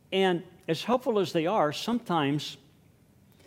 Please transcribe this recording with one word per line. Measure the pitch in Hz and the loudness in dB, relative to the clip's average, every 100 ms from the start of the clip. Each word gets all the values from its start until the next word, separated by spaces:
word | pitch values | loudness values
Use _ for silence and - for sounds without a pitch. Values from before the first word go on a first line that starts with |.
| _ | _
And | 190 190 165 - - - | 2 2 2 -4 -12 -4
as | 160 | -4
helpful | - 247 277 208 | 0 0 2 0
as | 165 | 0
they | 170 165 | 0 0
are, | 214 147 | 2 0
sometimes | 143 220 240 - 165 139 147 - - _ _ _ _ _ _ _ _ | 0 -4 -4 0 0 2 0 -4 -12 _ _ _ _ _ _ _ _